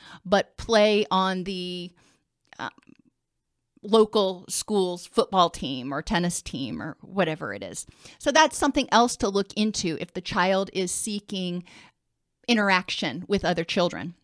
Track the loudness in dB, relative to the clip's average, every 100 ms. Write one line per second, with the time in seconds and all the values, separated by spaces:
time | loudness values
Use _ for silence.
0 | -20 -18 0 0 0 -8 2 4 6 4
1 | 2 0 0 -2 -6 -8 -8 -10 -12 -16
2 | _ _ _ _ _ -12 -12 -12 _ -20
3 | _ _ _ _ _ _ _ _ 2 4
4 | 6 4 0 -2 -8 -8 -2 0 0 -2
5 | -2 0 2 4 4 2 -6 -6 -6 -8
6 | -2 0 0 -2 -8 -8 -6 -6 -10 -12
7 | -8 -2 -2 -2 -6 -8 -10 -12 -14 _
8 | -20 -4 2 4 4 4 0 0 2 4
9 | 4 0 -2 0 -2 -2 -2 0 -4 -4
10 | -8 -10 -6 -2 2 0 -2 -4 -4 -4
11 | -6 -6 -8 -6 -4 -6 -10 -18 -20 _
12 | _ _ _ _ 0 2 4 2 0 -4
13 | -4 -6 -2 0 0 -2 -2 0 0 -2
14 | -10 -12